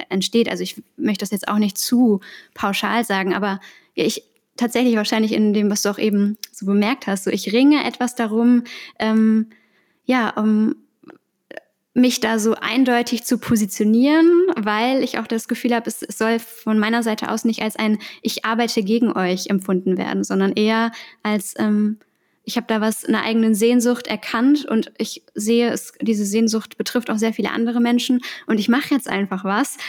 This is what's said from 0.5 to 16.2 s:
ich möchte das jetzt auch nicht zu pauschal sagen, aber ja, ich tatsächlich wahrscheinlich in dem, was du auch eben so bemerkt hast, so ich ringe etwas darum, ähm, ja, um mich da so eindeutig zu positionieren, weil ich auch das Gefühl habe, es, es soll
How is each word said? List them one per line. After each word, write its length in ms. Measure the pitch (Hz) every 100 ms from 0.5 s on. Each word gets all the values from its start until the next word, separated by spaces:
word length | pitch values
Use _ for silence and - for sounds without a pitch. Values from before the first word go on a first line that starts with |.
| 175
ich 200 | 185 - - -
möchte 260 | 214 202
das 80 | 202
jetzt 160 | 202 -
auch 120 | 208
nicht 180 | 208 -
zu 420 | - 247 247 202 - - - -
pauschal 500 | 202 196 202 220 233
sagen, 280 | 190 190
aber 280 | 180 202 196 - - _ -
ja, 80 |
ich 200 | 165 - - _ _ -
tatsächlich 400 | 240 233 254 226
wahrscheinlich 340 | 208 220 220
in 220 | - 214
dem, 160 | 208 208
was 120 | 208
du 60 | 208
auch 80 | 202
eben 400 | 214 202 202 208 -
so 140 | - 196
bemerkt 420 | 202 208 180 -
hast, 160 | 196
so 80 | 190
ich 220 | 196 -
ringe 320 | 226 277 294 -
etwas 300 | - 247 -
darum, 500 | 220 220 240 240 240 - - -
ähm, 460 | 220 220 220 220 220 - _ _ _ _
ja, 280 | - 254 214
um 440 | - 214 214 220 - _ _ - - _ _ - - _ _ _
mich 260 | 247 254 247
da 200 | 226 226
so 160 | 220 -
eindeutig 680 | 208 240 254 240 240 233
zu 140 | - 240
positionieren, 920 | - 226 208 - 214 226 277 311 330 349 370 -
weil 440 | 214 214 247 269
ich 140 | 254 -
auch 100 | 220
das 200 | 226 -
Gefühl 260 | 240 -
habe, 140 | 233 -
es, 160 | -
es 140 | -
soll 220 | -